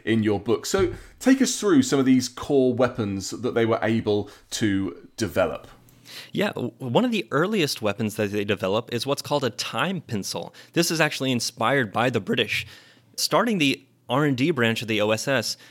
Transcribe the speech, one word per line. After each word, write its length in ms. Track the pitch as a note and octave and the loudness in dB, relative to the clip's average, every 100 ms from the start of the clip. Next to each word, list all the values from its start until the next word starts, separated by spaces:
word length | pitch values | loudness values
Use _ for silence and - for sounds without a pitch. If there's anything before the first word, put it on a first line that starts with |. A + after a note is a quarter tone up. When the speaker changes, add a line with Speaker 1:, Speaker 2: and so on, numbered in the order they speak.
Speaker 1:
in 200 | - A2+ | 0 2
your 180 | G#2+ G2+ | 2 0
book. 240 | A2 G#2+ - | 0 0 0
So 300 | G3 F3+ - - - | 0 0 -2 -16 -2
take 200 | B3+ C4 | 2 4
us 160 | B3 - | 2 0
through 260 | G#3 D3+ | 4 4
some 160 | B2 C#3 | 4 2
of 60 | C3 | 4
these 220 | C3 B2 | 4 2
core 460 | - - C#3+ B2+ | -8 0 2 4
weapons 560 | A#2+ B2 B2 G#2 G2 F#2 | 2 0 0 -4 -4 -8
that 240 | - A#2 | -6 -2
they 120 | A#2 A2+ | 0 2
were 140 | A2+ | 2
able 480 | G#2+ A2+ A2 G#2 G2+ - _ | 2 0 2 0 -2 -14 _
to 560 | - A2 G2 F#2+ - - - | -2 0 0 -2 -8 -18 -6
develop. 540 | G#2 F2+ F2 C2 - - - - - - - | -2 0 0 -2 -12 -20 -20 -20 -20 -18 -8
Speaker 2:
Yeah, 140 | - G3+ | -4 -4
w-, 260 | - B2 - | -4 -8 -6
one 260 | C3 C3 B3 | -2 0 2
of 60 | |
the 160 | A3 - | -2 -2
earliest 500 | C3+ F#3 A3 C#3+ - | 0 0 0 -2 -2
weapons 340 | G#2+ G2 A2 - | -4 -2 -4 -2
that 160 | G#2 | -2
they 100 | G#2 | -2
develop 500 | G2+ G2 F#2+ G#2 A2 | -2 -2 0 -2 -2
is 120 | A#2 C3 | -6 -4
what's 160 | C#3 | -4
called 240 | - D3 C3 | -2 -2 -2
a 40 | |
time 520 | - - A2+ D#3 F#3+ | -4 -8 -4 -4 -4
pencil. 520 | - G#2+ F#2+ F2+ E2+ - - | -6 -6 -6 -8 -10 -16 -6
This 180 | D#3+ E3+ | -2 0
is 80 | E3 | 0
actually 320 | D3+ - C3 | 0 0 -2
inspired 640 | B2 - - A2+ C#3 A2+ | -2 -4 -2 2 2 0
by 160 | A2 B2 | 0 0
the 100 | A#2 | 0
British. 480 | F#2+ A#3 G#2 - - - - _ _ - | -2 -2 0 -2 -8 -16 -20 _ _ -6
Starting 420 | - D3+ A3+ G3+ | 0 2 2 2
the 260 | C#3+ - _ _ - | 2 0 _ _ -2
R 160 | B2+ | 0
and 140 | D3 B2 | 2 2
D 140 | D3 | 0
branch 320 | D#3 A2+ A2 | 2 2 0
of 40 | A2 | -2
the 140 | G#2+ | 0
O 80 | G#2+ | 2
S 180 | A2 - | 0 0
S, 300 | C3+ G#2 - - | -2 -2 -8 -14